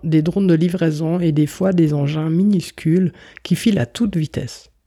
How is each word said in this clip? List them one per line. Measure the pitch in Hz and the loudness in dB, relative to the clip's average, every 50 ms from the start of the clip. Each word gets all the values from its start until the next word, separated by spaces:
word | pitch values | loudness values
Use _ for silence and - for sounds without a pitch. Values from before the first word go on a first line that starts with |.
| - | -2
des | 160 156 156 | 0 2 2
drones | 156 170 - 202 196 | 2 2 0 0 2
de | 185 165 | 2 4
livraison | 151 175 175 180 180 165 165 151 151 165 160 175 180 | 4 2 0 0 0 0 0 0 -2 -2 -2 -2 0
et | 175 160 | 0 2
des | 147 151 151 | 2 2 0
fois | 147 - - 185 196 | 0 -2 -2 -2 0
des | 185 175 160 151 147 | 2 2 2 2 2
engins | 143 143 143 151 156 156 160 | 0 -2 -2 -2 -2 -2 0
minuscules | 160 175 196 208 202 170 - - - - - 160 165 185 185 165 - - - - - - | 0 2 2 2 2 0 -2 -6 -12 -4 -2 0 2 2 2 0 -2 -8 -18 -20 -20 -20
qui | - - 175 | -4 -4 -4
filent | - - 226 208 165 | 0 2 0 0 0
à | 120 | -2
toute | - - - 240 202 185 | -4 -4 -4 -4 -2 -2
vitesse, | 165 156 - - 123 123 - - - - _ _ _ _ | -2 -4 -4 -6 -8 -8 -8 -12 -18 -20 _ _ _ _